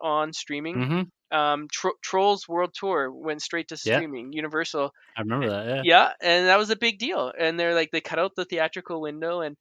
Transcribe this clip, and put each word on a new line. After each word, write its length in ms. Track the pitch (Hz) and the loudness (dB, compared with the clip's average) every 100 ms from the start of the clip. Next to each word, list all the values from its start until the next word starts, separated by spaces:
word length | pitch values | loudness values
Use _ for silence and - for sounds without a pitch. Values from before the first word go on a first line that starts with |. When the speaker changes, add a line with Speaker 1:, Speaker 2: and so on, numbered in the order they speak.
Speaker 1:
on 320 | 160 151 156 | -2 0 0
streaming. 420 | 160 - 147 156 127 | -4 -8 -6 -4 -2
Speaker 2:
Mm-hmm. 640 | 131 170 180 _ _ 151 | 0 0 -2 _ _ 0
Speaker 1:
Um, 300 | 147 147 151 | 2 0 -4
Tro-, 220 | - 185 - | -4 -4 -4
Trolls 440 | - 190 202 202 - | -2 2 4 2 -2
World 240 | 170 175 - | -2 -2 -4
Tour 320 | 196 170 135 | -2 0 -2
went 320 | 131 156 151 | -6 -8 -6
straight 280 | - 165 156 | -6 -6 -6
to 80 | 160 - | -6 0
Speaker 2:
Yeah. 100 | 127 | 0
Speaker 1:
streaming, 360 | 165 131 127 | 0 -8 -8
Universal. 580 | 151 151 156 165 151 139 - _ 117 | -8 -4 -4 -4 -2 -4 -6 _ -8
Speaker 2:
I 60 | |
remember 280 | 107 123 123 | -4 -2 0
that, 160 | 101 113 | -2 -2
yeah. 160 | 135 139 | 0 6
Speaker 1:
Yeah, 240 | 170 147 - | 8 6 2
and 260 | 175 170 185 | 2 4 6
that 100 | 196 | 6
was 100 | 214 | 4
a 40 | 214 | 0
big 240 | 233 202 | 0 -2
deal. 320 | 240 381 127 - | -4 -2 -4 0
And 180 | 165 165 | 0 2
they're 160 | 170 | 2
like, 180 | 170 160 | 2 2
they 100 | 160 | -2
cut 180 | - 156 | -2 -2
out 160 | 190 - | -2 -2
the 80 | 175 | -4
theatrical 540 | 170 160 - - 170 | 0 0 -2 -8 -6
window, 400 | 151 151 165 175 | -6 -6 -4 -4
and 160 | 156 147 | -4 -8